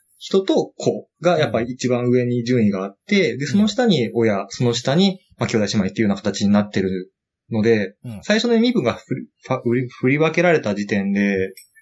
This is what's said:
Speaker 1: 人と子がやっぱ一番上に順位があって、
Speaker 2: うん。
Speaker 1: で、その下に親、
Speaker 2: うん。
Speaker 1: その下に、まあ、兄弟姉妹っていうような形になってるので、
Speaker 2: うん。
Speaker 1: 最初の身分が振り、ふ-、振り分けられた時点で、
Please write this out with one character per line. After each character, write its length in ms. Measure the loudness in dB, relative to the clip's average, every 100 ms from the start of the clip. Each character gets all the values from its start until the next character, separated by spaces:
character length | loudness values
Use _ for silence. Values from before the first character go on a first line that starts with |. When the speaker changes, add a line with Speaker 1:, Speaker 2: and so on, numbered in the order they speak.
| _ _
Speaker 1:
人 220 | -2 -2
と 300 | 0 -2 -2 _
子 320 | -4 -4 -8 _
が 180 | 0 2
や 80 | 0
っ 40 |
ぱ 100 | -2
一 280 | -4 -4 -2
番 160 | -2 2
上 200 | 0 0
に 180 | -2
順 240 | 0 2 2
位 20 |
が 160 | 0 -6
あ 40 |
っ 60 | -10 _
て、 260 | 0 0
Speaker 2:
う 20 | -2
ん。 20 |
Speaker 1:
で、 60 | -2
そ 100 | 0
の 100 | 0
下 180 | 2 2
に 240 | 2 0
親、 280 | 0 0 0
Speaker 2:
う 20 |
ん。 20 | -4
Speaker 1:
そ 140 | -2
の 100 | -2
下 220 | 0 0 2
に、 240 | 2 0 _ _
ま 100 | -2
あ、 0 |
兄 100 | 0
弟 80 | 0
姉 80 | -2
妹 60 | -2
っ 20 |
て 120 | 0
い 40 | -2
う 20 |
よ 60 |
う 20 | 0
な 0 |
形 260 | -4 -2
に 80 | 2
な 120 | 2
っ 100 | 2
て 100 | -2
る 300 | -2 -4 -10 _ _ _ _
の 100 | -2
で、 340 | 2 2 0 -10
Speaker 2:
う 60 | -16
ん。 100 | -16
Speaker 1:
最 140 | -2 0
初 100 | 2
の 120 | 2
身 120 | 2
分 120 | 2
が 100 | 0
振 220 | -4 -8 -10
り、 120 | -10 _
ふ-、 480 | -6 -4 0 -2 -2 -2
振 100 | 0
り 80 | 2
分 140 | 2
け 80 | 2
ら 100 | 4
れ 80 | 4
た 140 | 2 -4
時 120 | -2
点 240 | -2 0
で、 420 | 0 0 0 -2 -8 -20 _